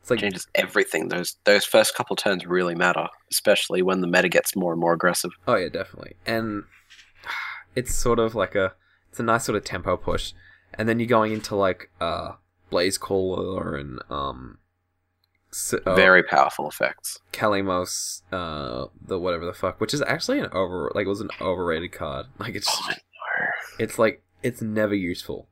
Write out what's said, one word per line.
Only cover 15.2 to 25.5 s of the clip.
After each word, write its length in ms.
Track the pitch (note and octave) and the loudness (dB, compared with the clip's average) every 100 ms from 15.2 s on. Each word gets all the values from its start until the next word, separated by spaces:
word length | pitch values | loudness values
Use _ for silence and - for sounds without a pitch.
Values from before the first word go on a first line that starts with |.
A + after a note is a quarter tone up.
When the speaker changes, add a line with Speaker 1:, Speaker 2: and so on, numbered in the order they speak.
| _ _ _ | _ _ _
Speaker 1:
s-, 220 | - - | -8 -2
uh, 220 | - - F#2 | -2 2 6
Speaker 2:
Very 280 | F#2+ F#2 | 10 8
powerful 440 | - C#2+ C#2 - D2 | 8 4 4 2 -8
effects. 520 | - B1+ - - - _ | -2 -2 -2 -12 -12 _
Speaker 1:
Kalimos, 880 | - A2 G2+ G2 F2+ F2+ - - - _ | -2 2 2 0 -2 -2 -6 -8 -10 _
uh, 560 | F#2 E2+ D#2 C2+ B1 C2 - - | -8 -6 -6 -6 -6 -8 -12 -6
the 140 | F#2+ | -2
whatever 260 | F#2 E2+ E2+ | -2 -2 -4
the 80 | |
fuck, 260 | F2 F#2 - | -4 -4 -2
which 120 | A2 | -2
is 80 | D3 | -2
actually 360 | - D#3 - C#4 | -2 -2 0 -2
an 80 | D#3+ | 0
over-, 380 | F#2 F#2 F2+ C#2+ - | -2 -2 -2 -2 -2
like, 100 | F#2+ | -2
it 40 | |
was 120 | G2 | -2
an 80 | - - | -6 -4
overrated 520 | F#2+ F2+ F2 D#2+ F2+ | -2 0 0 -2 -4
card. 360 | - D#2+ C2+ - | -8 -8 -6 -10
<laughs> 80 | - | -10
Like, 160 | A2+ - | -8 -4
it's, 120 | - | -4
Speaker 2:
Oh, 160 | - - | -4 -6
no. 60 | - _ _ - - - - - - | -8 _ _ -6 -4 -4 -6 -12 -6
Speaker 1:
it's 220 | A2 - | -4 2
like, 240 | C#3 - _ _ | 2 0 _ _
it's 200 | B2 A#2+ | -6 -4
never 340 | A2+ G#2+ G#2+ G2+ | -4 0 2 2
useful. 520 | F2+ F2+ - - - | -2 -4 -8 -10 -12